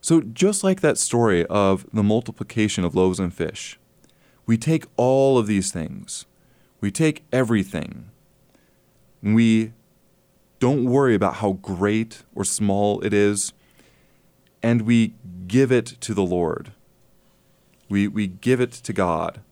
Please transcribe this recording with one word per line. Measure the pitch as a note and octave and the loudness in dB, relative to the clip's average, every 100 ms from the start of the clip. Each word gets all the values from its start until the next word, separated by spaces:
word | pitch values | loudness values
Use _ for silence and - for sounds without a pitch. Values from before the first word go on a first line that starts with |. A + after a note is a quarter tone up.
So | - E3 | 4 2
just | A2+ A#2 F#3 G3+ | 2 -2 0 0
like | F#3+ F#3+ | -2 0
that | D3+ - | 0 0
story | - A#2+ A#2 F2+ E2 | 0 2 4 2 2
of | G#2 G2 F#2+ - | 2 2 0 -2
the | A2 | -2
multiplication | G#2 A2 A#2+ - G2+ - G#2+ - | 0 0 -2 -12 -10 -2 -2 0
of | F2 | -2
loaves | D#2 F#2 F2+ | 2 0 0
and | F2+ | -6
fish, | - D#2+ - - - _ _ _ _ _ _ - | -4 -8 -8 -18 -18 _ _ _ _ _ _ -2
we | A2+ | -2
take | D3+ D#3+ - - | 0 -2 -2 -2
all | B2 C3+ C3+ C3 | 2 4 4 4
of | G#2+ | 2
these | G2+ F#2+ | 0 -2
things, | F2+ D2+ - - - - _ _ _ _ _ | -6 -10 -12 -14 -16 -16 _ _ _ _ _
we | G2+ | -8
take | G2 D#3+ D3 _ | 0 0 0 _
everything, | B2 A#2+ A2+ F#2 E2 - - - _ _ _ _ _ _ _ _ _ _ _ | -2 2 0 0 -6 -10 -14 -20 _ _ _ _ _ _ _ _ _ _ _
we | G2+ A2 A2+ A2 A2 A#2 _ _ _ _ _ _ _ _ | 0 4 4 2 0 -10 _ _ _ _ _ _ _ _
don't | B2 C#3+ B2 | 0 2 2
worry | B2+ C3+ | 2 4
about | G#2+ F#2+ - | 4 2 0
how | G#2 | -4
great | F#2+ - F2+ G2+ A2 A2+ - _ | -4 -6 -2 0 0 -4 -10 _
or | - | -8
small | F#2+ - G#2 G2 G#2 G2+ | -6 -2 -2 0 0 0
it | G#2 | 0
is, | G2+ G#2 G2+ - _ _ _ _ _ _ _ _ _ _ _ | 2 2 0 -6 _ _ _ _ _ _ _ _ _ _ _
and | A#2 A#2 | 0 0
we | A2 A#2 A2+ - F#2 F2+ F#2 | 2 2 2 -4 -18 -16 -2
give | A#2 C3+ | 2 4
it | B2 A#2 - | 2 0 -12
to | - | -6
the | G2+ | -2
Lord. | F#2 F2+ E2+ D#2+ - - _ _ _ _ _ _ _ _ _ _ _ | 0 0 -2 -4 -10 -20 _ _ _ _ _ _ _ _ _ _ _
We, | G2+ G2+ | -2 0
we | G#2 G2+ | -2 -6
give | F#2+ B2 B2+ | -4 0 0
it | B2 | 0
to | - - | -6 -10
God. | G2+ F#2 D#2+ E2 F#2 - | -4 -2 -2 -4 -10 -20